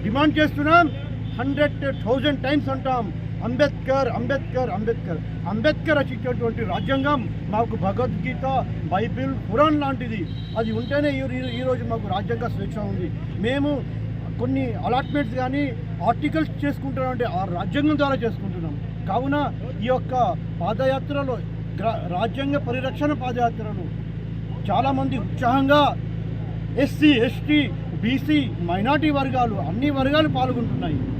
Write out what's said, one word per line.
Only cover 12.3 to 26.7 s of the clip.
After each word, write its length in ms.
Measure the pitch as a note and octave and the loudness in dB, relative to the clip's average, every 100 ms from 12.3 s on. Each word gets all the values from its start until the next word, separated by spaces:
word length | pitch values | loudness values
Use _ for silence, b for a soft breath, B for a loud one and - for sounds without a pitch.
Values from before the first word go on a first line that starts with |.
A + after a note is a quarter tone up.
| A#3 A#3+ | -2 -2
స్వేచ్ఛ 320 | - G3+ G#3+ G#3 | -2 -4 -4 -2
ఉంది. 220 | F#3+ F3 - - - | -2 -2 -4 -6 -2
మేము 420 | G#3 C4+ C#4+ C#4 - - - - - - | 0 2 2 0 -2 -4 -4 -4 -6 -2
కొన్ని 340 | B3 C4+ C4 | 0 0 0
అలాట్‌మెంట్స్ 640 | G3 F3 B3 C#4 C#4+ C#4+ B3+ | -2 0 0 0 -2 0 -2
కానీ 360 | B3+ C#4 C#4+ A#3+ - - | 0 0 -2 -2 -6 -2
ఆర్టికల్స్ 640 | F3+ A#3+ D4 D#4+ D4 - C#4+ | 0 2 0 0 -2 -2 -2
చేసుకుంటున్నామంటే 600 | C#4 C#4 C4 B3+ B3+ A#3+ | -2 -4 -2 -2 0 -2
ఆ 180 | E3 | -2
రాజ్యాంగం 540 | - F3 G3 C#4+ D4 D4 | -2 -2 -2 2 2 4
ద్వారా 180 | C#4+ C4 | 2 2
చేసుకుంటున్నాం. 640 | A#3 - - - E3 - - - - | 0 -2 -4 -4 -4 -4 -6 -6 -2
కావున 460 | G3 C4+ C#4+ C4+ - - E3 | 0 2 0 0 -2 -6 -4
ఈ 40 | A3 | 0
యొక్క 500 | B3+ - B3+ G#3+ D#3+ - - | 0 2 2 2 0 -4 -2
పాదయాత్రలో 760 | E3+ A3 C4 C4 C4 C#4+ C4+ A#3 - - - - | -2 2 2 2 -2 -2 -2 -4 -4 -6 -6 -2
గ్ర-, 440 | G#3 G#3+ - F3+ | -2 -2 -2 -2
రాజ్యాంగ 380 | A3+ C4 C#4 C#4+ | -2 0 0 0
పరిరక్షణ 560 | A#3+ B3+ C4 - D4 | 0 -2 -2 0 0
పాదయాత్రలో 720 | D4 B3+ A#3+ A#3+ A3+ G#3+ G3+ F3+ - - - - - - - - | 0 -2 0 -2 -2 -6 -6 -6 -6 -8 -8 -8 -8 -8 -6 -2
చాలామంది 460 | G3+ C4 C4+ C4+ C4 | 2 2 0 0 -2
ఉత్సాహంగా 760 | G3 - A#3 C4 C4+ D4 C#4 - - - - - - - - | -4 0 2 4 6 6 6 2 -6 -6 -6 -6 -6 -6 -4